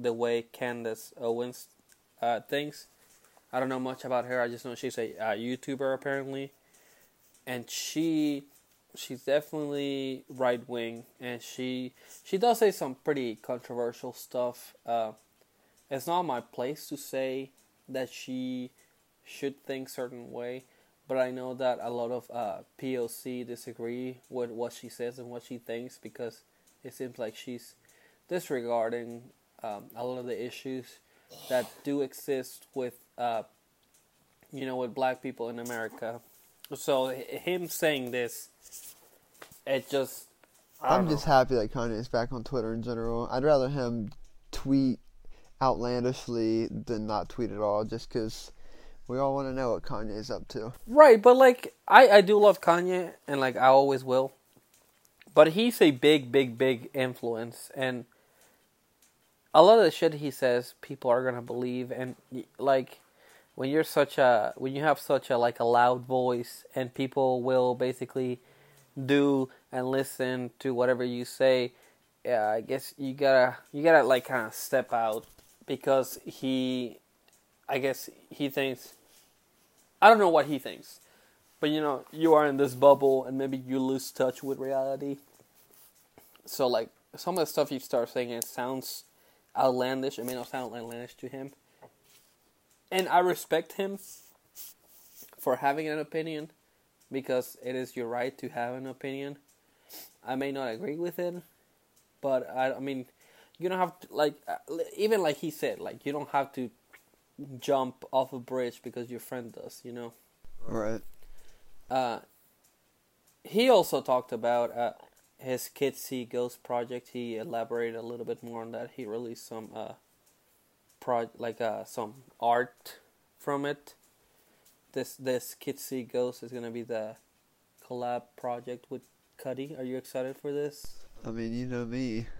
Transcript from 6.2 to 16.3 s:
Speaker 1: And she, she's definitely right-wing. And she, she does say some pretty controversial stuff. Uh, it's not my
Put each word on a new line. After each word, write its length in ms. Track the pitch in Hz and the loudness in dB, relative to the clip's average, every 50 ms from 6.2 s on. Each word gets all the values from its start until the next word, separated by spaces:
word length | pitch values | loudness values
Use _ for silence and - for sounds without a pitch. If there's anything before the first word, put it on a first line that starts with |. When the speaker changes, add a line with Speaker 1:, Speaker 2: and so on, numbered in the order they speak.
| 135 135 135 135 139 139 - _ _ _ _ _ _ _ _ _ _ _ _ _ _ _ _ _ _ | -6 -6 -8 -8 -10 -12 -14 _ _ _ _ _ _ _ _ _ _ _ _ _ _ _ _ _ _
Speaker 1:
And 240 | - 127 123 120 - | -10 -10 -10 -10 -10
she, 760 | - - - - - 151 160 165 160 156 151 147 143 139 139 - _ _ _ _ _ _ _ _ - | -10 -10 -8 -6 -4 -2 0 0 0 0 0 0 -2 -4 -6 -12 _ _ _ _ _ _ _ _ -20
she's 260 | - - - 135 120 - | -16 -14 -14 -14 -8 -2
definitely 1000 | - 139 147 147 - - 156 151 143 143 143 143 139 139 139 135 135 131 131 - - | 0 0 0 0 -2 -6 -6 -6 -4 -4 -4 -4 -4 -4 -4 -4 -6 -8 -10 -12 -12
right-wing. 760 | 135 127 131 123 123 120 110 - 123 120 117 113 117 117 120 - _ - | -6 -2 0 0 0 0 -4 -6 -6 -6 -6 -6 -8 -12 -16 -20 _ -14
And 220 | 131 123 120 120 - | -10 -10 -10 -10 -12
she, 500 | - - - 127 127 127 127 127 127 - _ - - - - - | -12 -10 -8 -6 -6 -6 -6 -8 -10 -14 _ -20 -20 -20 -20 -8
she 140 | - - 190 | -6 -2 2
does 200 | 220 240 233 226 | 2 2 4 4
say 120 | 220 202 | 4 2
some 260 | 185 - 160 135 131 - - | 2 0 -4 -8 -8 -6 -4
pretty 320 | - 147 139 127 117 107 | -2 -2 -2 -2 -4 -6
controversial 800 | - - - 127 120 - - 123 120 120 117 117 - - 127 120 | -8 -8 -8 -8 -8 -8 -8 -6 -4 -4 -4 -6 -8 -10 -14 -14
stuff. 600 | - - - - 127 123 123 120 - - - - _ - | -14 -14 -8 -4 -4 -2 -4 -4 -8 -16 -20 -20 _ -8
Uh, 280 | 117 117 117 110 110 107 - _ _ _ _ _ _ _ _ _ _ _ _ _ - | -4 -2 -2 -2 -4 -6 -12 _ _ _ _ _ _ _ _ _ _ _ _ _ -10
it's 160 | 139 135 - | -10 -8 -4
not 160 | 170 170 180 180 | -2 0 0 0
my 180 | 156 | 0